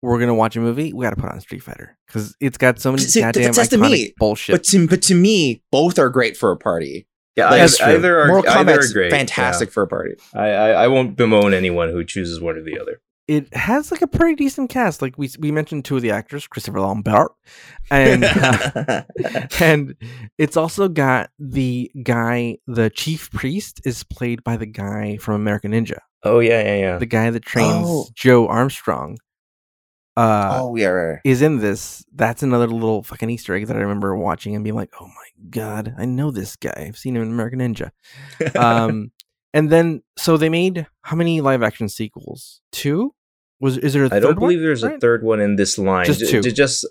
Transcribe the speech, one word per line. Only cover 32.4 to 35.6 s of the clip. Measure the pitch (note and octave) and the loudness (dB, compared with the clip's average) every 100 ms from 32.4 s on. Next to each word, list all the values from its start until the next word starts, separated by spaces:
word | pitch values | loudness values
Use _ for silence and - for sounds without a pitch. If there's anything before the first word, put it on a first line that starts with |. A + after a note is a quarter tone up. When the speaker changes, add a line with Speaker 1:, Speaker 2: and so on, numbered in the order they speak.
Speaker 1:
another | C#3 A#2+ A#2+ | -2 0 0
little | A#2 A2+ A2 | -2 -2 -4
fucking | - - A2+ | -6 -10 -8
Easter | A#2 - | -8 -6
egg | F#2+ G#2+ | -6 -4
that | A2+ | -6
I | |
remember | G2+ G2+ G2 F#2+ | -4 -4 -4 -4
watching | F2 E2 - G#2 | -4 -6 -6 -8
and | |
being | G#2+ A2 | -6 -6
like, | G2+ - | -8 -14
"Oh | - | -20
my | - - _ F#2+ | -20 -20 _ -14
God, | A2+ | -10